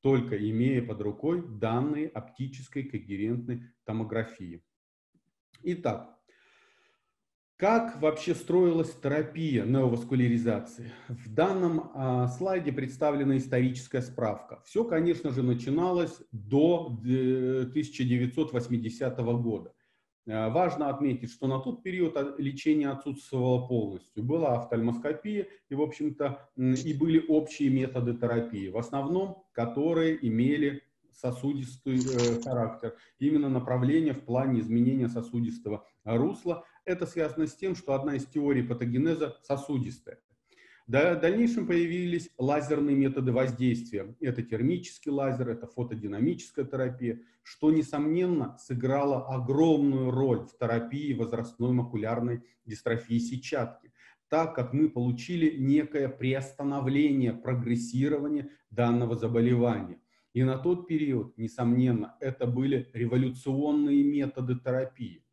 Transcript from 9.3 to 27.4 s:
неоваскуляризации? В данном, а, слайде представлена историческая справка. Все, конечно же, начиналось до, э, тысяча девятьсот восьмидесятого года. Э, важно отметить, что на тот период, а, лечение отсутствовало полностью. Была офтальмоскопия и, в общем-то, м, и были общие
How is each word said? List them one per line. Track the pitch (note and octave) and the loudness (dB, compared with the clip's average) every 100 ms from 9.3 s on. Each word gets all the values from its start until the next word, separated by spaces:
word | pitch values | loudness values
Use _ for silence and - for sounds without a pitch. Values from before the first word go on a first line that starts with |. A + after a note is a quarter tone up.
| - D#3+ B2 | -4 0 0
неоваскуляризации? | G2+ C3 B2+ A#2 - C3 B2 A#2 A#2 G2+ - - A#2 - - | 2 4 4 0 0 2 4 2 2 -2 -4 -14 -16 -16 -14
В | A#2+ G#2+ | -12 -4
данном, | A2 F3+ F#3+ F3+ D#3+ - | 0 2 2 0 0 -4
а, | C#3 C3 B2+ B2 | -4 0 2 0
слайде | B2 F#3+ F#3 D3 | -2 -2 0 -2
представлена | C3+ C3 - D3+ C#3 C#3 C3+ | -4 -6 0 0 2 2 2
историческая | - B2+ B2+ B2 - C3 | 2 2 2 0 -4 -4
справка. | B2+ - A2 G2+ - - - | -4 -2 -2 -2 -10 -20 -4
Все, | G#3 | -2
конечно | A#3 E3 E3+ E3+ D3+ | 0 2 2 2 0
же, | B2+ | 0
начиналось | B2+ A#2+ C3 D3 F3+ F3 E3 - - | 2 0 0 0 2 2 0 -4 -14
до, | A2 G2+ C#3 D#3+ E3+ D#3 A2+ A#2+ | -14 0 4 6 4 0 -6 0
э, | C3 B2+ C3 B2+ C3 B2+ | 2 2 2 0 0 -2
тысяча | C#3+ D3+ - | -4 -4 -2
девятьсот | B2+ B2 B2 C#3 D#3 | 0 2 0 0 -2
восьмидесятого | B2+ A#2+ A#2+ A2+ - C3 B2 A#2 A#2+ | -2 -2 -2 -4 -4 -4 -2 0 0
года. | A#2 G#2 - _ _ _ _ _ - | 0 -4 -8 _ _ _ _ _ -6
Э, | A2 A2 | -2 0
важно | C3+ F3+ C#3 C#3+ | 2 2 0 -4
отметить, | C3+ D3 B2 A#2+ | 0 -2 -2 -6
что | - C3+ | -6 -4
на | C3+ | -2
тот | B3 - | -4 -8
период, | F#3+ F3+ E3 D3 | -6 -2 0 0
а, | C#3+ - | -4 -4
лечение | C#3 C3+ D#3 D3+ C#3+ | -6 -2 2 2 2
отсутствовало | C3+ C#3+ C3+ - C3 B2 B2 B2 | -4 -6 -10 -6 0 2 2 2
полностью. | B2 G#2 F#2 _ - | 0 -2 -6 _ -6
Была | A#2+ E3 D3+ A#2 | -2 0 2 0
офтальмоскопия | A#2+ A#2 A#2 A#2+ D3 D#3 G#3 G#3 F#3+ - _ | 0 0 0 -2 -4 -4 -4 -4 -4 -10 _
и, | |
в | C#3 | -2
общем-то, | D3 - D3+ C#3+ C#3+ C3 - - | -2 -2 -6 -2 -4 -4 -12 -2
м, | B2+ | 0
и | B2+ C#3+ | 2 0
были | C#3 E3 D#3+ D#3+ | 0 4 4 6
общие | D#3 | 2